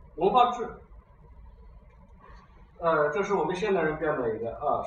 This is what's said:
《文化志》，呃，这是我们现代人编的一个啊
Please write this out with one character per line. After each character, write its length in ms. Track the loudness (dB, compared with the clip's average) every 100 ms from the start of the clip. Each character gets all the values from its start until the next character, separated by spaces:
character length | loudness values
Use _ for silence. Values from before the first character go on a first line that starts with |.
| -18 -2
《文 160 | 2
化 180 | 4 4
志》， 160 | 2 -8 -12 -20 -20 -20 -20 -20 -20 -20 -20 -20 -20 -20 -20 -20 -20 -20 -20 -20 -20 -20 -4
呃， 300 | 0 2 2
这 120 | 0
是 140 | 0 0
我 80 |
们 120 | 0 -2
现 200 | 0 2
代 60 |
人 140 | 0 0
编 160 | -2 -2
的 160 | -2 -4
一 40 |
个 120 | -6 -4
啊 260 | -2 -2